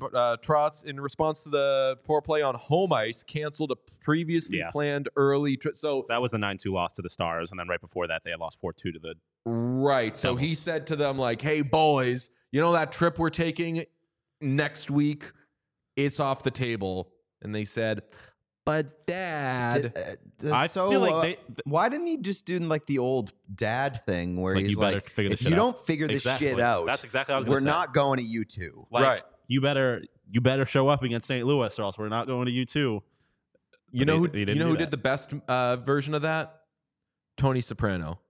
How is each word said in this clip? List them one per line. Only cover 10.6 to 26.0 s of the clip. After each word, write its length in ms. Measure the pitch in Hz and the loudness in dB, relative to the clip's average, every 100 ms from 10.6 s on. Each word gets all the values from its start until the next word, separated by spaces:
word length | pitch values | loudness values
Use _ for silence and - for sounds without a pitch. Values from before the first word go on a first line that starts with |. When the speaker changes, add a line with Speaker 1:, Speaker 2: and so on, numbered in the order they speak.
| 170 160 - | -2 -4 -2
Speaker 1:
to 80 | 151 | 0
them, 220 | 143 135 | 0 2
like, 220 | 127 117 | 0 0
"Hey, 200 | 139 156 | 0 0
boys, 680 | 139 156 156 139 127 123 - _ - | 2 4 6 6 4 0 -4 _ -4
you 100 | 135 | 2
know 100 | 170 | 4
that 200 | 170 156 | 4 2
trip 260 | - 170 160 | 2 2 2
we're 100 | 165 | -2
taking 540 | 160 165 165 165 165 - _ _ _ _ - | 0 -2 0 -2 -4 -6 _ _ _ _ -8
next 500 | 143 139 143 - - | -2 0 0 -4 -2
week? 420 | 143 147 147 - - _ _ _ _ _ - | 2 2 0 -10 -20 _ _ _ _ _ -2
It's 220 | 143 - | -2 0
off 220 | 139 135 | 0 0
the 80 | 135 | -2
table." 600 | 127 123 113 98 92 90 _ _ _ | -2 -2 -2 -2 -4 -6 _ _ _
And 120 | 107 | -8
they 120 | 107 104 | -6 -4
said, 380 | - 110 104 - - - _ _ _ - | -2 -2 -2 -6 -20 -20 _ _ _ -2
"But 400 | 156 143 - - | -2 -2 -8 -6
Dad," 760 | 190 180 156 135 127 120 120 | -6 -4 -4 -4 -2 0 0
Speaker 3:
Did, 160 | 120 87 | -2 -6
uh, 180 | 85 98 - - | -10 -12 -18 -10
th-, 140 | 147 | -2
Speaker 2:
I 140 | 127 160 | 0 0
Speaker 3:
so, 220 | 190 202 | 0 2
Speaker 2:
feel 120 | 135 | 4
like 120 | 123 | 2
Speaker 3:
uh, 80 | 160 | 2
Speaker 2:
they, 100 | 160 | 0
th- 260 | - - 113 - | -4 -12 -12 -2
Speaker 3:
why 240 | 156 220 | 0 0
didn't 180 | 294 339 | 0 -4
he 100 | 311 | -4
just 260 | 185 196 - | -4 -6 -4
do, 120 | 180 | -4
like, 260 | 165 156 - | 0 -2 0
the 140 | 139 | 0
old 340 | 123 127 104 - - | 2 0 -2 -10 -16
dad 480 | 98 107 123 139 117 - | -4 -2 0 -2 -4 -4
thing 340 | 90 87 90 | -2 -2 -2
where 120 | 92 | 2
Speaker 2:
It's 60 | 95 | 2
like, 60 | 98 | 2
Speaker 3:
he's 60 | |
Speaker 2:
"You 80 | 104 | 2
better 160 | 101 98 | 2 0
Speaker 3:
like, 140 | - | -4
Speaker 2:
figure 200 | - 98 | -2 -2
this 100 | 101 | 0
Speaker 3:
"If 20 | |
Speaker 2:
shit 60 | 123 | 2
Speaker 3:
you 60 | 170 | 4
Speaker 2:
out." 40 | |
Speaker 3:
don't 180 | 240 240 - | 2 0 -4
figure 220 | 156 | -2